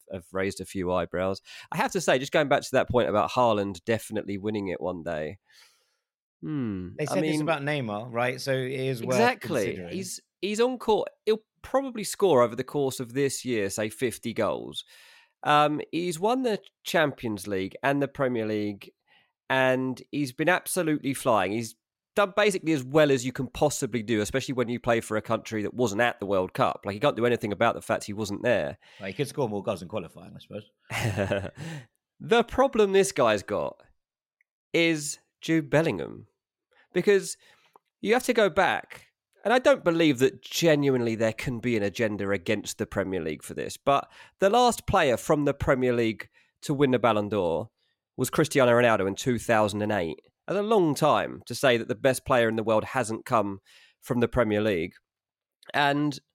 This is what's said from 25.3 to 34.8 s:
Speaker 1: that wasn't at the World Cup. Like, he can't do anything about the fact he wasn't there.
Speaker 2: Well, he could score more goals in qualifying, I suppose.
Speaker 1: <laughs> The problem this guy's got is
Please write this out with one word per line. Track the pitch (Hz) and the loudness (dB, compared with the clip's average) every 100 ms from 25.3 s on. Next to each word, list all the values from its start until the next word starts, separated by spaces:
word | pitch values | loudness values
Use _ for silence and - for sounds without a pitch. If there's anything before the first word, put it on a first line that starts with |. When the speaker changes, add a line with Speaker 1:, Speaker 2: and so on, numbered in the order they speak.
| 113 - 110 | -4 -2 -6
Speaker 1:
that | 101 | -4
wasn't | 107 123 98 | 0 0 2
at | 120 - | 0 0
the | 98 | -2
World | 98 92 | 0 0
Cup. | - 113 - 98 | 0 0 0 -6
Like, | |
he | 101 | -2
can't | 143 - | 0 2
do | 120 | 2
anything | 117 110 | 0 -2
about | 98 117 - | 0 0 0
the | |
fact | - 107 - | -2 -4 -4
he | |
wasn't | 104 107 101 | -8 -6 -4
there. | 117 107 73 - _ - | 0 0 -2 -8 _ -14
Speaker 2:
Well, | 98 | -12
he | |
could | 95 135 | -6 -6
score | 143 127 | -4 -4
more | 104 | -4
goals | 98 98 | -4 -6
in | 87 | -8
qualifying, | 107 82 - 87 90 | -10 -10 -14 -20 -20
I | |
suppose. | - 98 - _ - 110 113 104 98 101 98 | -16 -16 -16 _ -12 -6 -4 -2 -2 -2 -4
Speaker 1:
<laughs> | - 160 160 123 _ _ _ | -10 -14 -14 -16 _ _ _
The | 139 226 | 0 2
problem | 233 - 269 247 208 | 2 0 2 2 4
this | 190 196 | 4 2
guy's | - 120 107 | 2 2 2
got | - 98 71 - _ _ _ _ _ _ _ _ _ | 0 -4 -4 -8 _ _ _ _ _ _ _ _ _
is | 156 | 0